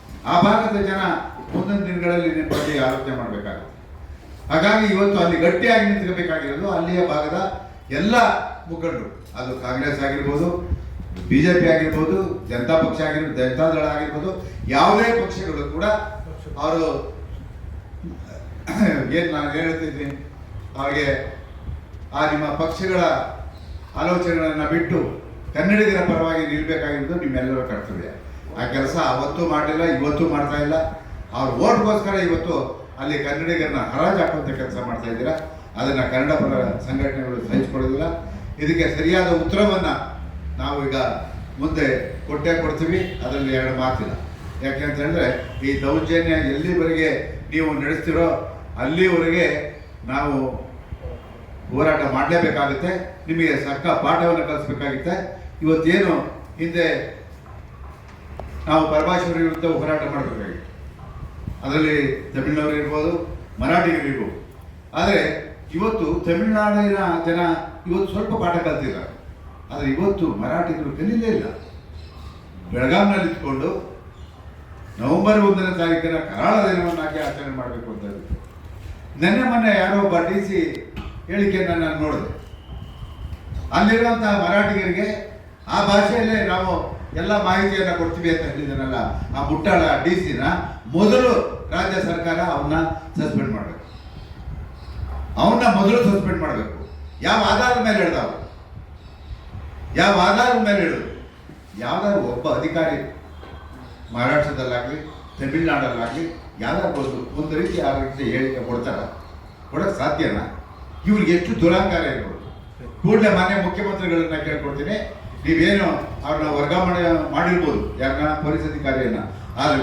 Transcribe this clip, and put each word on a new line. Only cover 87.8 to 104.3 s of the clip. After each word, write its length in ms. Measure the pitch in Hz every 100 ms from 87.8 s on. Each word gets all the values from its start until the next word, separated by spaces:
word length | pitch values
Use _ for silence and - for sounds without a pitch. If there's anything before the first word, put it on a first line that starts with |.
| 180 170
ಕೊಡ್ತೀವಿ 280 | 160 170 170
ಅಂತ 120 | 160 151
ಹೇಳಿದನಲ್ಲ, 460 | 143 143 135 131 123 - - - -
ಆ 60 | -
ಮುಟ್ಟಾಳ 320 | 165 196 175 156 -
ಡಿ 100 | 170 180
ಸಿನ 220 | 151 123 151 185 - - - 160
ಮೊದಲು 360 | 208 254 - 240 - - -
ರಾಜ್ಯ 260 | 175 190 190 -
ಸರ್ಕಾರ 300 | 165 165 170 170
ಅವನ್ನ 220 | 143 147 160 160 - - 160
ಸಸ್ಪೆಂಡ್ 340 | 156 139 131 -
ಮಾಡಬೇಕು, 280 | 82 82 - - - - - - - - - - - - - - - -
ಅವನ್ನ 220 | 208 233 240 196
ಮೊದಲು 200 | 196 240 214
ಸಸ್ಪೆಂಡ್ 320 | 196 156 165
ಮಾಡಬೇಕು. 320 | 151 113 - - - - - - 175
ಯಾವ 140 | 220 202
ಆಧಾರದ 280 | - 254 240 220
ಮೇಲೆ 120 | 202
ಹೇಳ್ದ 160 | 165 147
ಅವ್ರು? 140 | - - - - - - - - - - - - - - - - - 156
ಯಾವ 140 | 196 196 185
ಆಧಾರದ 320 | 220 247 226 208
ಮೇಲೆ 120 | 202
ಹೇಳಿದ್ರು? 260 | 165 - - - - - - - - 104
ಯಾವ್ದಾದ್ರು 380 | 120 185 202 196 123
ಒಬ್ಬ 120 | 123 147 -
ಅಧಿಕಾರಿ 400 | 156 165 160 147 - - - - - - - - - - -
ಮಹಾರಾಷ್ಟ್ರದಲ್ಲಾಗ್ಲಿ 840 | 117 127